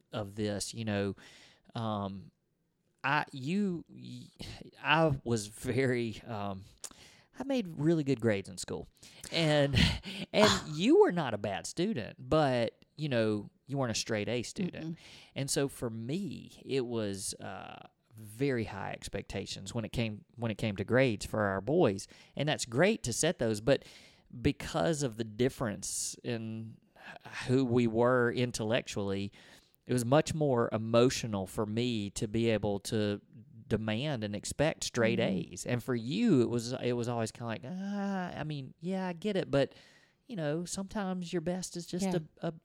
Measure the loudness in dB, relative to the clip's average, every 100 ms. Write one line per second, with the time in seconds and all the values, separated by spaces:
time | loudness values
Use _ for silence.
0 | _ -8 -6 -4 -2 -2 -4 -6 -2 0
1 | -2 -4 -14 -20 -20 _ -12 -6 -4 -2
2 | -4 -8 -14 _ _ _ _ _ _ _
3 | -2 0 -2 -6 -2 0 0 -2 -8 -16
4 | -14 -16 -16 -14 -14 -12 -18 -6 2 6
5 | 6 2 0 -2 -2 -6 -2 0 2 2
6 | -2 -6 -8 -6 -6 -8 -12 -16 -18 -18
7 | -20 -20 _ -10 -2 -2 -2 0 2 4
8 | 2 2 2 0 -2 -10 -8 -8 -8 _
9 | -20 -16 -6 0 4 4 4 6 4 2
10 | -6 -10 -2 6 6 6 -2 0 6 8
11 | 8 4 -2 -2 -4 -4 -4 -2 0 0
12 | -6 -10 0 4 4 4 0 -2 _ -6
13 | 0 2 4 2 -2 -14 -6 -2 0 0
14 | 0 0 0 -2 -4 -4 -4 -4 -8 -8
15 | -14 -20 -12 -6 -2 0 0 -2 -6 -6
16 | -4 -4 -4 -8 -14 -18 -4 -2 -2 -2
17 | -2 -4 -6 -10 -12 -12 -14 -16 -20 _
18 | _ -18 -16 -2 0 0 -2 -4 -8 -8
19 | -8 -8 -6 -8 -8 -10 -8 -6 -4 -4
20 | -4 -6 -14 -6 -6 -2 -2 -2 2 4
21 | 4 2 -2 0 0 0 0 4 4 2
22 | -6 -18 -12 -4 -2 -2 -2 2 4 2
23 | -2 0 0 2 0 2 2 2 0 -20
24 | -20 -20 _ -2 0 0 -2 0 2 2
25 | -2 -4 -6 0 0 2 -4 -4 -6 -6
26 | -6 -6 -6 -6 -6 -8 -10 -14 _ -20
27 | -20 -18 -14 -8 2 2 4 6 4 6
28 | 6 6 4 2 0 0 0 0 0 -4
29 | -2 -2 -4 -8 -20 -20 _ _ -2 0
30 | 4 4 4 0 2 2 2 0 2 6
31 | 6 4 -2 -2 -2 -2 -2 0 0 0
32 | -4 -4 -2 2 2 2 0 -2 -2 0
33 | 0 -2 -6 -20 -20 -20 -4 -2 0 -2
34 | -2 -2 -4 -6 -6 0 0 0 -4 2
35 | 4 4 2 0 -4 -8 -2 -2 0 -2
36 | -2 2 6 8 6 2 -2 -2 0 0
37 | 0 -2 -2 -4 -8 -8 -8 -8 -6 -4
38 | -2 -2 -4 -6 -6 -6 -10 -8 -4 -2
39 | -4 -4 -2 -2 2 2 2 -2 -20 -20
40 | _ _ -10 -4 -2 -2 -4 -8 -6 -4
41 | -2 -4 -4 -2 -2 -4 -6 -10 -6 -2
42 | 0 0 -2 _ -8 -6